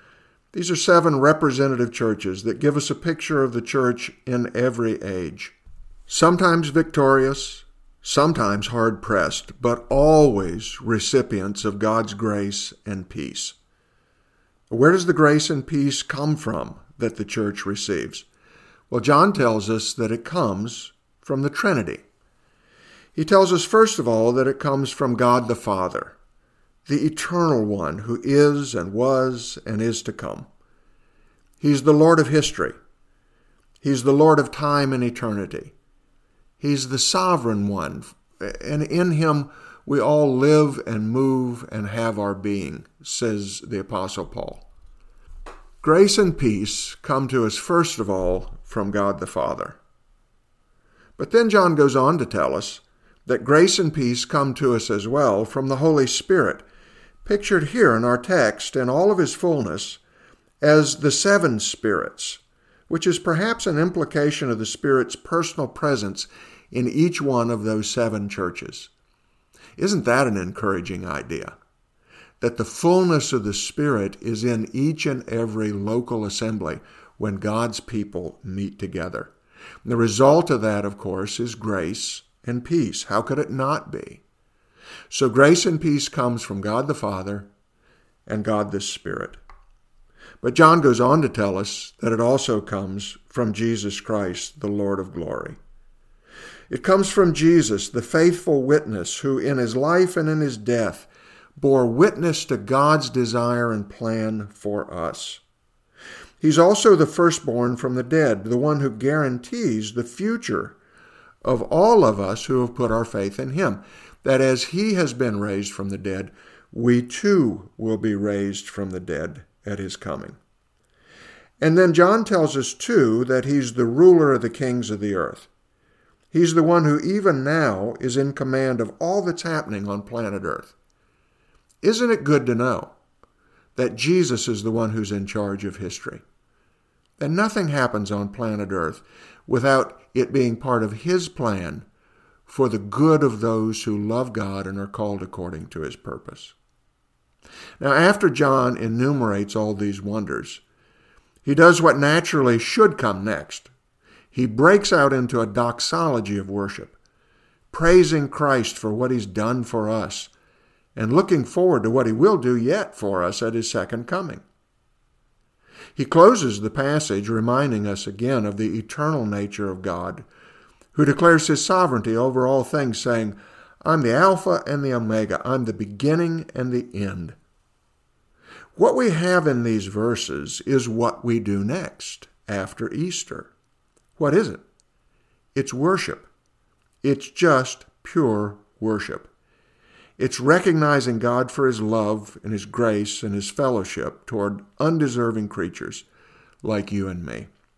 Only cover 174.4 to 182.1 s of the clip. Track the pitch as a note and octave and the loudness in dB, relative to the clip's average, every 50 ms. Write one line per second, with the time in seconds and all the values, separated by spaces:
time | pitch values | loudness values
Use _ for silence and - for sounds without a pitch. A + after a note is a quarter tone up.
174.4 | - F#3+ F3 - - - C#3+ C#3+ C#3 C3+ B2 A#2+ A2+ G#2+ A2 A2 G#2+ - F2+ - | 0 0 0 0 -2 -4 -4 -2 -2 -2 -2 -2 -2 0 0 0 0 -2 -4 -4
175.4 | - B2 C3 C3 A#2+ A2 G2+ G2 G#2+ G2+ G2+ G2+ C#3 D3 D#3+ E3+ E3+ E3+ E3 D#3+ | -2 -2 -2 -2 -2 -4 -6 -6 -8 -10 -6 -2 0 0 2 2 0 -2 -4 -6
176.4 | D#3 - - B2+ B2+ B2+ B2 B2 B2 B2 - G2+ G2+ F#2+ F#2+ F2+ E2+ D2+ - _ | -8 -8 -8 -6 -4 -4 -4 -4 -4 -6 -6 -6 -6 -6 -6 -8 -12 -12 -16 _
177.4 | _ _ _ _ _ _ _ _ _ _ _ _ _ _ _ _ _ _ _ _ | _ _ _ _ _ _ _ _ _ _ _ _ _ _ _ _ _ _ _ _
178.4 | _ - - - - _ _ - G3 B3 - B3+ B3 A3 E3 D#3+ F3 F3+ F3+ F3 | _ -20 -20 -20 -20 _ _ 2 4 4 4 4 2 2 2 0 0 2 2 2
179.4 | D#3 D3+ C3 A#2+ A#2 A#2 A2 G#2+ F#2+ F#2+ G2+ G#2 A2 A#2+ A#2 - - - C2+ C#2+ | 2 2 0 0 0 0 0 0 -2 -4 -4 -2 -2 0 -2 -2 -4 -6 -8 -8
180.4 | D2 D#2 - - - - C#3 C3 A#2 A#2 A2 A2+ A#2+ A2+ - - - A#2+ A#2 A#2 | -8 -10 -12 -10 -2 0 0 0 0 0 -2 -2 -2 -2 -2 -4 -2 -2 -2 -2
181.4 | G2+ G#2 G2 G2 G2+ G#2+ D3 F#3 D3+ - - - - - | -2 -2 -2 -2 -2 -2 -4 -6 -6 -10 -12 -14 -16 -16